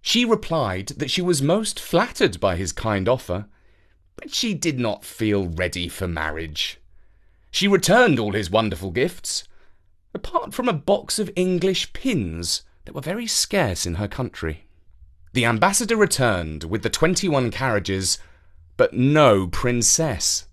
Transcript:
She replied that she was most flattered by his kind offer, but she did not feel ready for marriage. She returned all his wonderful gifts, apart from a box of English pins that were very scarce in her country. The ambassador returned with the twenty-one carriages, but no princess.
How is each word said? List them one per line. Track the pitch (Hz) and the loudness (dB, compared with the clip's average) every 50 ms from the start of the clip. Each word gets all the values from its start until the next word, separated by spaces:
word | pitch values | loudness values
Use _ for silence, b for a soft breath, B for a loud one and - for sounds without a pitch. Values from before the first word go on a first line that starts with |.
She | - - - 226 247 | -2 2 2 2 4
replied | 226 226 208 - - 165 160 131 104 92 92 98 - - - | 4 2 0 2 -2 -2 0 0 0 -2 -4 -6 -8 -8 -6
that | 135 127 | -4 -4
she | - 185 | -2 -2
was | 175 180 175 143 | 0 0 0 2
most | 135 147 175 214 220 208 - - | 2 2 2 2 0 -4 -6 -8
flattered | - - - 170 220 240 - - 226 143 92 85 | -6 0 2 2 2 2 0 0 0 0 2 2
by | - 98 90 | 0 0 0
his | 85 95 85 | 0 -4 -6
kind | - - - 110 104 98 95 101 | -6 -4 -2 -2 0 0 2 0
offer, | 127 127 - - 90 95 104 - - _ _ - _ _ _ _ _ _ _ _ _ | 0 0 -2 -6 -6 -6 -6 -10 -18 _ _ -20 _ _ _ _ _ _ _ _ _
but | - - - | -18 -16 -8
she | - - - 220 202 | -6 -4 -2 -2 -2
did | 139 - 170 147 127 | 0 -2 -2 0 0
not | 120 110 101 - - | -2 -2 -2 -4 -8
feel | - - - 113 107 104 101 95 87 | -18 -6 -2 0 2 2 2 0 -2
ready | 82 80 90 87 - 90 87 82 | -2 -2 -2 -2 -2 -4 -6 -8
for | - - 98 | -6 -6 -4
marriage. | 87 85 80 78 78 78 80 82 78 78 - - - - - - - - - - - - _ _ _ _ _ _ _ | -4 -2 -2 -4 -4 -4 -6 -8 -8 -6 -6 -6 -6 -6 -12 -20 -20 -20 -20 -20 -20 -20 _ _ _ _ _ _ _
She | - - 180 | -4 0 2
returned | 202 196 180 - - 185 240 247 226 151 117 | 4 4 4 4 6 6 6 6 6 4 2
all | 110 104 98 | 0 -2 -2
his | 107 101 82 | -2 -2 2
wonderful | 92 107 113 107 95 - 95 95 | 2 2 2 2 -2 -4 -8 -6
gifts, | 87 117 135 180 - - - - - - - - - - - - - _ _ _ _ _ _ _ _ | -2 -2 -2 -2 -4 -8 -8 -6 -8 -8 -8 -10 -20 -20 -20 -20 -20 _ _ _ _ _ _ _ _
apart | - - - - 339 - 214 208 | -12 -10 -4 -4 -4 -4 -4 -6
from | - 240 254 | -4 -2 -2
a | |
box | 202 156 - - 202 - - - - - | -2 -2 0 0 0 0 0 -4 -2 -2
of | 214 170 - | -2 -2 0
English | - 185 185 180 175 175 190 190 - - - | -2 0 0 0 0 0 0 0 -2 -4 -6
pins | - - - 269 233 156 101 85 80 82 87 85 - - - - _ _ - | -8 -6 -2 -2 0 0 -2 -2 -6 -6 -4 -4 -4 -6 -6 -12 _ _ -20
that | - - | -12 -12
were | 147 | -10
very | 127 156 185 226 240 | -8 -6 -6 -6 -4
scarce | 220 - - - - - 202 165 113 90 - - | -2 -2 -2 -2 0 2 2 2 2 0 -2 -4
in | 90 85 | -4 -2
her | 90 104 | -4 -4
country. | 101 - - 131 - - - - 80 78 - - _ - _ _ - - - - - - _ - - | -4 -4 -6 -6 -6 -6 -6 -6 -6 -6 -6 -12 _ -20 _ _ -20 -20 -20 -20 -20 -20 _ -20 -4
The | - 123 117 | -2 0 2
ambassador | 117 117 110 170 190 196 - 247 202 233 | 2 2 4 2 2 2 2 0 0 4
returned | 214 208 180 - - 131 117 101 90 85 78 78 76 | 4 4 2 4 2 2 2 2 0 -2 -4 -8 -8
with | 76 80 95 110 104 | -6 -4 -4 -2 -2
the | 113 | -2
twenty-one | - - - 160 185 - - 165 151 135 127 117 | 0 2 2 2 2 0 0 0 0 2 0 0
carriages, | 104 - 135 131 113 101 85 - 98 95 95 90 - b b b b b b b b b b - - | -2 -2 -2 0 0 0 0 0 -2 -2 0 -2 -4 b b b b b b b b b b -20 2
but | - 120 - - | 2 2 4 4
no | 107 123 139 147 156 151 127 107 98 95 87 | 2 2 4 6 8 8 8 8 6 4 0
princess. | - - - 123 120 120 110 - - - 160 151 113 80 - - - - - - | -2 0 0 0 0 2 2 2 2 2 2 -2 -2 -2 -2 -2 -2 -2 -6 -10